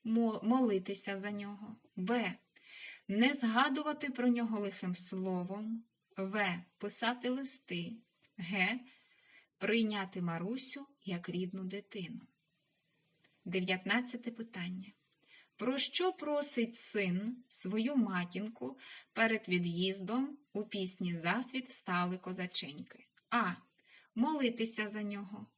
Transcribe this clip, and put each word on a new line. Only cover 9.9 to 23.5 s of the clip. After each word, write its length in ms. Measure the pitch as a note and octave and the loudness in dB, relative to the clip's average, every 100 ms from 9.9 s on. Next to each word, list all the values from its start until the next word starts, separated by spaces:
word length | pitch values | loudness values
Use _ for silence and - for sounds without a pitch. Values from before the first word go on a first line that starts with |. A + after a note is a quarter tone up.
| G#3 F#3 F#3 | 0 -4 -2
Марусю 640 | F3 E3 F3+ C4 - C#4 C#4 _ | -2 0 -2 -4 -6 -12 -14 _
як 240 | - F3 F3+ | -6 -4 -2
рідну 360 | F3 F#3 F#3+ | -2 -2 -4
дитину. 560 | F#3 G3 - G#3 F3+ - - _ _ _ _ _ _ _ _ _ _ _ | -6 -8 -8 -8 -8 -10 -14 _ _ _ _ _ _ _ _ _ _ _
Дев'ятнадцяте 840 | F#3 F#3 F3+ F#3 F#3+ A3+ B3 A#3 A#3 | -2 0 2 0 2 2 0 -6 -8
питання. 600 | A3+ A3+ F#3 F3 F#3 F#3+ _ _ _ _ - _ - | -8 -10 -6 -4 -6 -10 _ _ _ _ -20 _ -2
Про 220 | A3+ C4+ | 0 0
що 340 | - - F#4 | -2 2 0
просить 640 | F#4 D4+ D4 C#4+ B3 A#3 - | 0 0 0 0 0 0 -2
син 680 | - G#3+ F#3+ F3+ A3 B3 - | -4 0 2 2 0 -6 -12
свою 480 | - F#3 G#3+ A#3 C#4 | -8 -2 2 4 4
матінку 840 | G3+ F3+ F3 F3+ G#3+ A#3 B3+ C4 - - - | 4 2 -2 -4 -6 -6 -8 -8 -18 -20 -8
перед 360 | - A3+ G#3+ G3 | 2 2 2 2
від'їздом 880 | F3+ F3 E3+ F#3+ G3 F#3 A#3+ C#4 - _ | 2 2 2 0 0 -2 0 0 -6 _
у 120 | G3+ | -6
пісні 520 | G#3 G#3 F#3 - F3+ E3+ | -4 -4 -4 -2 -2 0
«Засвіт 520 | E3+ G#3+ B3 C4 B3+ | 0 0 0 -4 -6
встали 500 | - - F3+ F3+ F3+ | -12 -2 0 2 -2
козаченьки»? 880 | - F#3 F3+ - F3 D3 - - - _ _ | -6 -6 -2 -4 -4 -10 -14 -16 -20 _ _
А. 240 | A#3+ F#3+ | 2 2